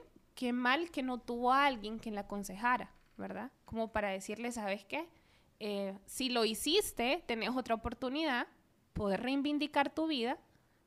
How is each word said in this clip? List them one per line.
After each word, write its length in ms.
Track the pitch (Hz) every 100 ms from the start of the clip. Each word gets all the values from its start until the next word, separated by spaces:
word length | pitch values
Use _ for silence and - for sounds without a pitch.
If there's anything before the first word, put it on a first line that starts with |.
| - - _
qué 180 | - 247
mal 380 | 247 247 285 339
que 120 | 302
no 160 | 254 247
tuvo 340 | - 240 247
a 140 | 269 285
alguien 320 | 240 208 220
que 120 | 226
la 120 | 202
aconsejara, 680 | 202 202 202 190 240 247 196 - _ -
¿verdad? 340 | 196 208 - -
Como 280 | - 226 220
para 160 | 214 208
decirle, 420 | 190 190 208 240
¿sabes 320 | 240 202 208
qué? 240 | - 285 339 - _ _ _ -
Eh, 380 | 208 202 196 196
si 240 | - - 254
lo 160 | 247
hiciste, 800 | 214 208 294 381 - - 233 339 -
tenés 240 | 226 202 254
otra 200 | 277 226
oportunidad, 720 | 240 240 254 285 320 240 285 _ _ _ _
poder 300 | - 202 190
reivindicar 720 | 240 277 285 294 294 294 285
tu 140 | - 320
vida. 280 | 277 226 320 - _ _ _